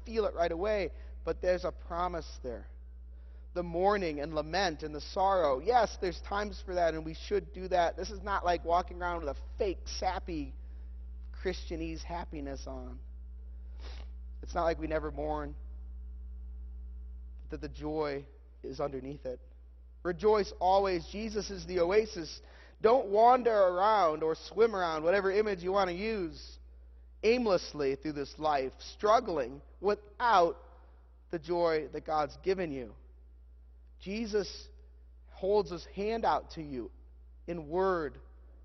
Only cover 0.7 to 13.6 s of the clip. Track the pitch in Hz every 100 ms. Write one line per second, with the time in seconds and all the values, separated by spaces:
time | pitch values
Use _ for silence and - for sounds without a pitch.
0.7 | 214 160 - - - 165 165 180 180 170
1.7 | - - 170 180 175 147 - 127 107 101
2.7 | - - - - - - - - 175 175
3.7 | 170 196 208 175 147 147 156 151 175 196
4.7 | 147 156 151 - 202 190 190 151 135 170
5.7 | 247 208 - 190 165 - 202 208 185 -
6.7 | 180 170 160 160 160 - 202 160 185 185
7.7 | 175 165 160 185 202 202 196 175 170 165
8.7 | 175 - 175 175 170 147 131 - - 208
9.7 | 165 - - 185 185 - 160 139 - -
10.7 | - - - - - - - 190 180 -
11.7 | 165 165 160 - 170 196 156 139 135 139
12.7 | 131 127 127 - - - - - -